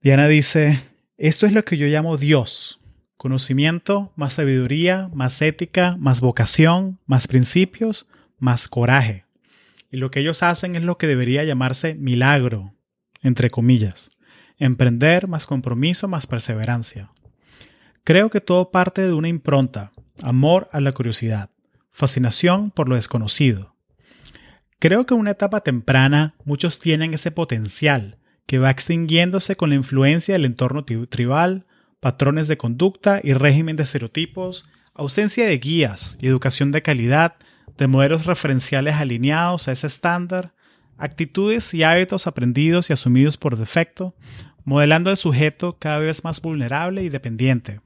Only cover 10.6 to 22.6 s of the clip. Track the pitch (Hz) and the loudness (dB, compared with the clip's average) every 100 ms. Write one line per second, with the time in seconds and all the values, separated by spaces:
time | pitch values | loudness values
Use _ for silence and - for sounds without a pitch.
10.6 | 185 175 170 175 160 131 123 135 156 131 | -4 -4 -4 -2 0 0 0 0 0 0
11.6 | 127 131 165 156 135 123 131 143 123 110 | -2 -2 -6 -4 -2 2 4 4 2 -4
12.6 | 98 _ _ _ _ _ 135 123 123 - | -10 _ _ _ _ _ -2 0 0 2
13.6 | 120 123 104 - - _ _ _ _ _ | 4 4 2 -4 -20 _ _ _ _ _
14.6 | 135 123 127 117 147 175 190 160 - 139 | 0 2 2 4 4 2 0 -8 -4 -6
15.6 | 127 120 151 180 202 170 - 120 - 110 | -4 -2 0 -2 -4 -6 -6 -6 -4 -6
16.6 | 110 120 113 104 98 _ - _ _ _ | -2 -4 -6 -12 -18 _ -20 _ _ _
17.6 | - _ _ _ - 165 220 208 - 180 | -20 _ _ _ 2 4 4 0 0 0
18.6 | 185 175 185 - 190 160 165 170 - 139 | 2 0 0 0 -2 0 -2 -4 0 0
19.6 | 127 110 101 - _ - 127 127 143 180 | 0 -4 -14 -18 _ -10 -2 2 4 2
20.6 | - 151 139 131 117 110 113 107 98 _ | 0 -2 -2 -2 -4 -4 -4 -4 -6 _
21.6 | _ _ _ - 139 - 123 - 175 185 | _ _ _ -4 -2 0 0 2 2 0